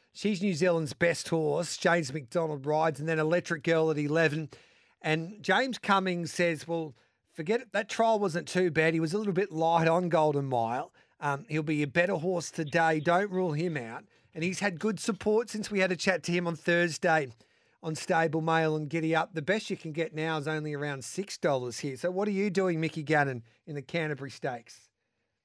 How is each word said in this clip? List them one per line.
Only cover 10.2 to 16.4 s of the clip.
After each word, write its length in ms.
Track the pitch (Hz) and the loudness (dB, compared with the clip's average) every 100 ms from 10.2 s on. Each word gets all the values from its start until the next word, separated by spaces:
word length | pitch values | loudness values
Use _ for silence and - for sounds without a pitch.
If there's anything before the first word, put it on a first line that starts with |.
| 156 143 139 | 4 2 0
Mile. 460 | 123 113 127 160 _ _ _ | 0 0 -2 -6 _ _ _
Um, 260 | 147 139 - | -4 -4 -4
he'll 120 | 151 | -4
be 220 | 151 151 | -2 -2
a 40 | 147 | 0
better 280 | 170 180 180 | 2 2 0
horse 340 | 175 175 - | -2 -2 -4
today. 500 | - 151 170 160 160 | -6 0 2 4 2
Don't 300 | 160 175 202 | 2 2 2
rule 240 | 185 180 | 0 0
him 240 | 147 175 151 | 0 -2 -4
out." 280 | 117 123 - _ _ 165 | -6 -12 -16 _ _ -6
And 80 | |
he's 160 | 170 185 | -4 -2
had 220 | 202 165 | -4 -2
good 180 | 214 185 | -2 -2
support 500 | - 196 208 214 240 | -4 -2 0 0 0
since 220 | 214 - | -6 -4
we 80 | 208 | 0
had 140 | 185 | 0
a 20 | 180 | 2
chat 260 | 196 175 | 0 0
to 80 | - | 0
him 120 | 175 | 0